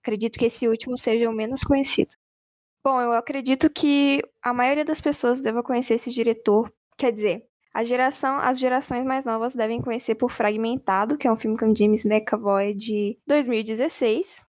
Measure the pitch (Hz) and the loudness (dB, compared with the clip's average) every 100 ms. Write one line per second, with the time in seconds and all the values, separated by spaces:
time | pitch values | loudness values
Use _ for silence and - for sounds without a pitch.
0 | - 214 220 - 247 - 240 226 254 247 | -4 -4 -4 0 -2 0 0 0 -4 -4
1 | - 226 233 220 220 262 - 277 277 - | 0 0 0 -2 -4 -4 2 2 2 0
2 | - _ _ _ _ _ _ _ 269 254 | -2 _ _ _ _ _ _ _ 0 0
3 | 240 233 233 277 254 262 311 - 294 285 | 2 0 -2 -6 0 2 2 2 2 4
4 | 277 277 - _ 247 247 247 294 302 311 | 4 2 -2 _ -4 0 2 2 0 -2
5 | 294 294 247 254 269 233 233 240 254 233 | -2 0 0 0 -2 -4 -2 -2 0 -2
6 | - 233 233 226 - 208 233 _ _ - | -2 0 0 0 2 2 2 _ _ -2
7 | 262 214 208 196 _ _ _ - 233 247 | -2 0 -2 -2 _ _ _ -6 -2 2
8 | 262 277 269 277 254 254 254 254 269 247 | 0 0 -4 0 0 0 0 0 -2 -4
9 | 262 262 262 220 240 254 220 233 254 233 | -2 -2 -2 -4 -4 -2 -4 -2 -4 -6
10 | - 220 247 - 214 214 226 254 - 190 | -4 -2 -2 0 0 0 -2 -2 0 0
11 | 214 294 247 226 220 220 220 220 208 214 | 0 0 0 0 0 0 2 4 4 4
12 | 214 214 214 220 208 196 202 202 220 214 | 2 0 0 -2 0 0 0 -4 -4 -2
13 | 208 - - 294 247 226 220 220 294 - | -2 -4 0 2 2 -2 -2 -2 -2 0
14 | 240 233 381 - _ | 0 0 -2 -10 _